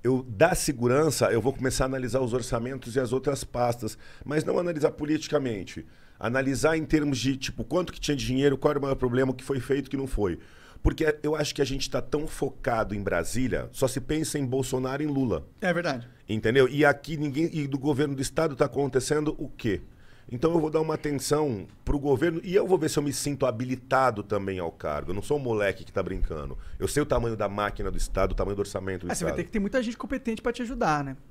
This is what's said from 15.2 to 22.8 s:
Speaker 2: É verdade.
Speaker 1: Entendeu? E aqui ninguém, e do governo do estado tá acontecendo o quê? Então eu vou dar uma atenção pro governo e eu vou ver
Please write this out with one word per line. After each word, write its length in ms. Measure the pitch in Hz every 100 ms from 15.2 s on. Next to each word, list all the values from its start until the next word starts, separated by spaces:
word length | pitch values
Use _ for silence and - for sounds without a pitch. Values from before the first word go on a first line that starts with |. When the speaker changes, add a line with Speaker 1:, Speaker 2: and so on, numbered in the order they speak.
| 127 82 - -
Speaker 2:
É 120 | 185
verdade. 340 | 170 165 127 120 - -
Speaker 1:
Entendeu? 400 | 107 110 131 131
E 160 | 143
aqui 320 | 147 143 - 160
ninguém, 340 | 147 135 165
e 140 | 160 139
do 120 | 135
governo 360 | 135 135 147
do 80 | 135
estado 320 | 127 - 160
tá 120 | 131 143
acontecendo 680 | 139 143 127 120 151 151 -
o 100 | 147
quê? 320 | - 113 90 - - - - -
Então 220 | 120 160
eu 80 | 170
vou 100 | 156
dar 100 | 156
uma 140 | 156
atenção 720 | 156 151 139 - 147 151 104 - -
pro 140 | - 143
governo 420 | 143 131 170 165
e 120 | 190
eu 120 | 190 190
vou 120 |
ver 100 | 185